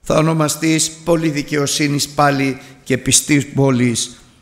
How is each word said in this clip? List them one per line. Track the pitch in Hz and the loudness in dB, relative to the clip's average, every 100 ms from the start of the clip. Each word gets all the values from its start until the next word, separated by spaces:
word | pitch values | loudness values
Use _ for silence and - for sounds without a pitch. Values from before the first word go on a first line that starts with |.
θα | - 156 | 0 0
ονομαστείς | 156 160 151 - 160 160 - - | 2 2 0 0 0 0 -2 -6
πολύ | - 170 165 | 0 0 2
δικαιοσύνης | 143 143 147 139 - 151 143 147 | -2 -4 -2 -2 -2 -2 -2 -4
πάλι | 147 147 139 139 131 - - | 0 2 2 -2 -4 -12 -20
και | - 127 | -4 -2
πιστής | - 120 - 147 127 | 2 0 2 0 0
πόλης | - 139 123 123 117 - - - _ | 0 2 2 0 0 -6 -10 -20 _